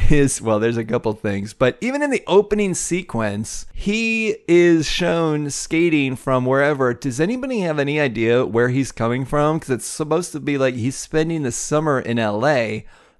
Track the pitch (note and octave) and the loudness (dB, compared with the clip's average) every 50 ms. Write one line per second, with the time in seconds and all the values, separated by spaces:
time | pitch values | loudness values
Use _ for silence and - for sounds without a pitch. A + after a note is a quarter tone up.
0 | - - - C#3+ C#3 C3 - - - A2+ G#2+ G#2+ A2 A#2 A#2+ A#2 A2+ A2 A2 B2 | 6 6 8 8 6 4 2 -2 0 0 2 2 2 2 0 0 -2 -2 -2 -2
1 | - A2+ G#2 - - G#2+ G2 G2 G2 G#2 - - C3 B2+ B2 - F#3+ B3 C4+ D4 | 0 -2 -4 -2 -2 -4 -2 -2 -4 -8 -2 0 0 0 0 0 -4 -4 -2 -2
2 | D4 C#4+ C4 - - - E3+ G3+ G#3 G#3 G#3+ G#3 G#3 F#3+ E3+ - - - E3+ F#3 | 0 0 0 -2 0 4 4 4 4 4 0 0 0 0 -2 -4 -4 -4 -4 -4
3 | F#3 - - A#2 A2 G#2 G2+ G#2 A2+ - - - - - - - - G3 G#3 A3+ | -4 -4 -4 -2 -2 -2 -2 -4 -8 -8 -10 -12 -12 -10 -10 -6 -4 -2 -2 0
4 | A3+ A3+ A3+ A3+ A3 G#3+ - - - - E3+ F3 F3 F3 E3+ E3 D3 - - - | 0 0 0 0 -2 -2 -4 -4 0 4 4 6 6 6 6 4 2 0 -2 -2
5 | F3+ E3+ E3+ E3 E3 D#3+ D3+ D3+ D3+ C#3+ - - - - E3 E3 E3+ F3 D#3 D3+ | 0 0 0 0 0 0 -2 -2 -4 -6 -8 -8 -6 -4 0 0 2 2 2 2
6 | C#3 C3 C3 C3+ - C#3 C3 B2+ B2+ B2+ C3+ C3+ C#3+ D3 D3+ C3+ C3+ B2 A#2+ A#2 | 0 0 -2 -4 -2 -2 0 0 2 2 2 2 2 2 2 2 0 0 0 -2
7 | - C#3 A#2+ B2+ D#3+ F#3+ B3 B3+ B3+ C4 B3+ A3 F#3 E3+ D#3 D3 C#3 C#3+ D3 D3+ | -4 -6 -2 -2 -2 -2 -2 -4 -4 -4 -4 -2 -2 -2 -2 -2 -2 0 0 0
8 | D3 C3 G#2+ A#2 A2+ A2+ A#2+ B2 B2+ - G#2 A#2 A#2+ B2 B2 C3+ C3+ - - - | 0 0 0 0 2 2 4 2 2 2 2 2 2 2 2 0 -2 -4 -4 -4
9 | A#2 A#2 A#2+ C3 C3+ A#2+ C#3+ D3 D3 D3+ D#3 D#3+ - - B2+ G#2+ - - - - | -2 -2 -2 -2 -4 -2 0 2 2 2 0 -2 -2 -4 -4 -4 -4 -10 -8 -8
10 | D#3 D3 D#3+ E3 F3 - - D3+ C3+ D3 C#3+ C3+ C3+ C3 B2+ B2 A2 C3+ C3 - | -4 -2 -2 -2 -2 -4 -10 -8 -4 -4 0 0 0 0 0 -2 -4 -4 -4 -6
11 | - - - D#3 D#3+ E3 E3 D#3+ D3 A#2+ - - - - D3+ D3+ D#3+ D#3 C#3 B2+ | -10 -4 -2 -2 -2 -2 -2 -4 -4 -4 -4 -6 -4 -2 -2 0 2 2 0 0
12 | - - A#2 A#2 A2+ G#2+ G#2 G#2 A#2+ D3+ D3+ B2+ A#2 G#2+ G#2+ A2 - - - - | 0 -2 -2 0 0 0 0 0 2 2 2 2 0 -2 -4 -8 -10 -12 -20 -20
13 | _ _ _ _ | _ _ _ _